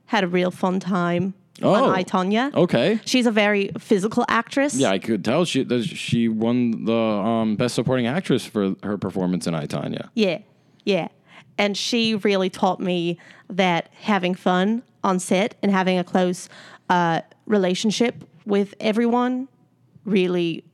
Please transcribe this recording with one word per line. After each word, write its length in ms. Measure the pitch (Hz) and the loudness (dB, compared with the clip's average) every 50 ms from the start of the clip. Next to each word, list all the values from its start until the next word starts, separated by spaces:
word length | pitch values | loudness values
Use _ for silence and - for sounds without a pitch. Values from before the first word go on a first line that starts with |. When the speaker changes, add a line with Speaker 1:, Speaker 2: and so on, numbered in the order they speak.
| _ | _
Speaker 1:
had 180 | - - 214 185 | -2 0 0 0
a 40 | 175 | 2
real 220 | 175 180 180 180 | 0 0 0 0
fun 300 | 180 - - 185 180 196 | -2 -2 -2 -2 -2 -2
time 540 | 190 175 202 180 175 175 175 175 180 196 190 - _ _ _ - - | -4 -2 -2 -2 0 0 0 -2 -2 -4 -6 -10 _ _ _ -4 0
Speaker 2:
Oh. 100 | 139 180 | 2 2
Speaker 1:
on 180 | 220 269 214 185 | 4 4 2 2
I, 80 | 190 185 | 0 -2
Tonya. 500 | - - 190 180 190 208 220 254 285 - | -2 -2 -2 0 2 0 0 0 0 0
Speaker 2:
Okay. 460 | - 170 175 - 120 120 175 220 220 - | 0 2 2 2 2 2 2 0 -2 -2
Speaker 1:
She's 200 | - - 254 233 | 0 0 2 2
a 40 | 233 | 2
very 400 | 214 220 202 208 208 202 196 - - 220 | 2 2 2 2 2 0 -2 -4 -6 -10
physical 460 | - - 233 190 175 226 - 240 233 - | 0 0 2 2 2 0 0 0 0 0
actress. 460 | 220 226 233 - - 277 277 294 269 | 0 -2 -2 -2 -2 0 0 0 0
Speaker 2:
Yeah, 160 | 262 269 107 | 0 2 2
I 80 | 95 95 | 2 0
could 260 | - - 113 101 - | 0 -2 -2 -2 0
tell. 200 | 104 123 160 180 | 0 2 2 0
She, 180 | 160 - 135 123 | 2 0 -2 0
that 220 | - 120 123 113 | 0 0 -2 -2
she 420 | 95 - - - - - 120 117 113 | -4 -6 -8 -4 -2 0 0 2 0
won 560 | 113 110 110 113 120 123 123 117 113 - - | 0 0 0 0 2 2 0 0 -2 -2 -2
the, 80 | 101 113 | 0 0
um, 640 | 117 113 110 107 104 95 117 117 113 113 110 107 | 0 0 0 0 0 0 0 0 0 0 0 0
Best 220 | 101 123 120 - | 0 0 -2 0
Supporting 320 | - 117 127 131 131 120 117 | -2 0 0 0 0 0 -2
Actress 360 | 135 185 190 - 139 123 - | -2 -4 -2 0 -2 -2 -2
for 300 | - - 107 101 95 95 - - | -4 -2 -2 0 0 -2 -4 -6
her 160 | 95 104 92 | -6 -6 -4
performance 480 | 107 98 90 98 92 90 92 85 - | -6 -6 -4 -2 -2 0 -2 -2 -2
in 80 | 92 85 | -4 -4
I, 120 | 78 73 | -4 -4
Tonya. 420 | 76 - 73 - 80 80 - - - _ | -6 -6 -6 -6 -6 -8 -8 -10 -8 _
Speaker 1:
Yeah, 260 | - 214 185 165 - - _ _ _ _ _ _ _ _ | 0 0 0 0 -4 -8 _ _ _ _ _ _ _ _
yeah. 240 | 214 196 175 160 - - _ _ _ - - - _ _ | -2 -2 -2 -2 -6 -10 _ _ _ -20 -20 -20 _ _
And 200 | - 202 202 202 | -2 -2 -2 -2
she 400 | - - - - 233 226 220 220 | -4 -4 -2 0 0 0 0 -2
really 340 | 202 - 214 202 190 190 190 | 0 0 0 2 2 0 -2
taught 300 | - - - 190 180 - | -2 0 0 0 0 0
me 380 | - 180 180 175 170 170 170 - - - - - - _ | -2 -2 -2 -2 -2 -4 -4 -6 -10 -20 -20 -20 -18 _
that 400 | 190 175 190 185 175 165 - - _ - | -2 0 2 2 2 0 -2 -6 _ -12
having 340 | - - 214 190 180 180 180 | -2 0 0 0 2 0 -2
fun 480 | 175 - 196 185 180 185 202 226 233 - _ _ _ - | 0 0 2 2 2 2 2 0 -2 -4 _ _ _ -2
on 160 | 196 185 185 | 0 0 0
set 340 | - - 202 180 202 247 - _ - | 0 0 0 0 0 0 -4 _ -2
and 80 | 202 | 0
having 260 | 196 190 185 185 185 | 2 2 2 2 2
a 60 | 180 175 | 0 -2
close, 460 | - - 190 185 180 180 - - - - - - - - - _ _ | 0 0 2 2 2 0 -4 -8 -16 -20 -20 -20 -20 -20 -20 _ _
uh, 300 | 180 175 175 165 165 156 - - - _ _ | 2 4 4 2 2 0 -2 -6 -16 _ _
relationship 800 | - 214 208 185 180 185 175 - 220 185 - 233 240 - - - - _ - _ | 0 0 2 2 2 0 0 0 -2 0 0 0 -2 -2 -6 -16 -20 _ -18 _
with 300 | 214 202 202 202 196 - - | -2 0 0 0 -2 -6 -4
everyone 680 | - 220 208 226 240 233 233 247 247 247 254 254 262 - _ _ _ _ _ _ _ _ _ - _ | -2 0 0 2 2 2 2 2 0 0 -2 -4 -6 -8 _ _ _ _ _ _ _ _ _ -14 _
really 600 | 202 190 190 180 180 180 180 175 170 165 - - - | 0 2 2 2 2 2 0 0 -2 -4 -6 -10 -16